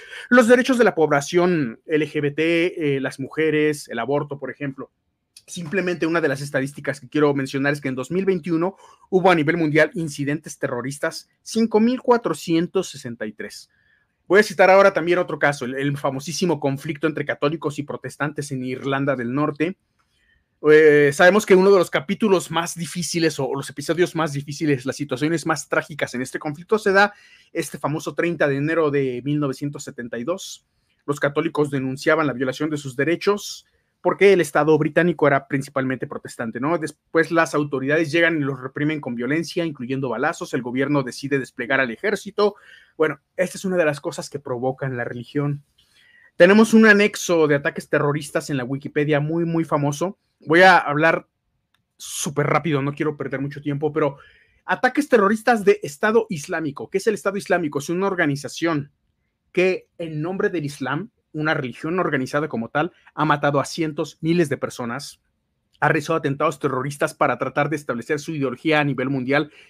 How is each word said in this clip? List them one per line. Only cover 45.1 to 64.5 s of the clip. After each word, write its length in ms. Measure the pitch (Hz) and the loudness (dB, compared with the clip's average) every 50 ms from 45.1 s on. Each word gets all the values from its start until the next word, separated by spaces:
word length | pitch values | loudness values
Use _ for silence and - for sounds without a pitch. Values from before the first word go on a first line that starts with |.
| - 123 117 - - 147 143 147 147 143 - _ _ _ _ _ _ _ _ _ _ _ _ _ _ | -8 -12 -14 -6 -4 -2 -2 -2 -4 -6 -10 _ _ _ _ _ _ _ _ _ _ _ _ _ _
Tenemos 360 | - 175 185 202 214 226 220 | 6 8 8 10 8 8 8
un 140 | 226 220 220 | 8 8 8
anexo 600 | 220 208 202 208 208 202 - - - 175 165 156 | 8 8 6 4 2 0 -4 -2 0 2 2 4
de 100 | 147 147 | 4 2
ataques 340 | 143 147 165 - - - - | 2 0 -2 -4 -6 -4 -2
terroristas 580 | - 147 143 147 143 156 147 - - 165 160 - | 0 0 2 0 0 -2 -6 -4 -4 -4 -4 -2
en 80 | 151 | -4
la 80 | 135 123 | -4 -4
Wikipedia 560 | 120 139 135 - - - 151 147 147 151 143 | -4 -6 -8 -8 -4 -4 -2 0 2 2 0
muy, 240 | 147 151 165 170 170 | 0 0 -2 -2 -2
muy 200 | 165 165 165 165 | 0 -2 -2 0
famoso. 540 | 160 165 147 143 143 147 143 170 180 - _ _ _ _ _ - | 0 0 0 0 -2 -2 -2 -4 -6 -6 _ _ _ _ _ -2
Voy 160 | - 156 170 | 2 6 8
a 160 | 185 190 180 160 | 8 8 8 6
hablar 500 | 104 139 143 147 156 165 165 - - _ _ _ _ _ _ _ _ _ _ _ _ _ _ _ | 4 0 0 2 2 2 2 0 -4 _ _ _ _ _ _ _ _ _ _ _ _ _ _ _
súper 480 | - - - - - 175 143 143 147 | -16 -12 -10 -8 -8 -4 -2 -2 0
rápido, 340 | 143 151 151 147 170 147 139 | 0 0 0 0 0 0 0
no 140 | 135 143 143 | -2 -4 -4
quiero 240 | - 156 151 147 147 | -4 -4 -4 -4 -6
perder 240 | 139 135 139 131 | -8 -8 -6 -6
mucho 180 | 139 139 143 143 | -6 -8 -8 -8
tiempo, 320 | - 147 143 139 151 151 | -8 -6 -4 -4 -4 -4
pero 240 | 147 156 151 139 143 - - - _ _ _ _ _ _ _ | 0 0 0 0 -2 -6 -14 -20 _ _ _ _ _ _ _
ataques 460 | - 185 185 - 254 254 302 294 - | -6 -2 0 0 0 0 -2 0 2
terroristas 520 | 262 226 196 190 226 220 - 254 240 220 | 4 4 4 4 2 2 2 0 0 4
de 160 | 190 196 208 208 | 4 2 2 2
Estado 420 | - 143 - - - 214 214 233 226 - | -2 -8 -6 -2 -2 2 2 2 0 0
Islámico. 580 | 190 147 - - 175 160 165 147 143 - 113 - | -4 -8 -6 -8 -6 -6 -6 -6 -8 -8 -10 -6
¿Qué 80 | - | -6
es 100 | 190 - | -2 0
el 60 | 226 | -2
Estado 240 | 208 190 - 202 185 | -2 0 -2 -4 -4
Islámico? 440 | 202 - - 185 175 170 147 147 139 | -4 -2 -2 0 0 0 -2 -4 -6
Es 100 | 143 - | -4 -4
una 160 | 170 180 196 | -4 -2 -2
organización 880 | 196 190 175 170 147 139 139 - 120 - - 160 165 165 143 143 - _ _ _ _ _ _ _ _ _ _ _ _ | -2 0 0 0 0 -2 -4 -6 -10 -8 -4 -4 -2 -2 -2 -4 -8 _ _ _ _ _ _ _ _ _ _ _ _
que 360 | - 180 180 185 185 - - _ _ - | -2 0 2 2 0 -2 -8 _ _ -12
en 240 | 170 160 160 151 | -10 -8 -6 -6
nombre 260 | 151 170 196 190 208 202 | -6 -6 -4 -4 -2 -2
del 160 | 180 165 147 | -2 -4 -6
Islam, 460 | 139 143 - 135 123 139 156 202 - _ _ _ _ | -6 -6 -6 -4 -4 -4 -4 -6 -10 _ _ _ _
una 220 | - 156 151 156 160 | -8 -4 -2 -2 0
religión 460 | 147 135 120 117 - - 156 175 185 | -2 -4 -6 -8 -8 -8 -4 -2 -2
organizada 480 | 175 165 147 135 131 131 - 147 156 151 | -2 0 -2 -2 -2 -2 -2 -4 -4 -4
como 220 | 143 113 113 117 | -4 -6 -6 -4
tal, 200 | - 143 156 180 - _ _ _ _ | -4 -4 -4 -4 -6 _ _ _ _
ha 100 | 147 151 | -2 0
matado 360 | 156 147 147 147 143 143 139 | 0 2 2 2 2 2 0
a 40 | 131 | 0
cientos, 540 | - - - 160 156 151 170 156 143 - _ | -2 -4 -4 -4 -4 -4 -6 -8 -8 -8 _
miles 280 | - 160 170 175 170 | -2 0 2 2 2
de 80 | 139 | 0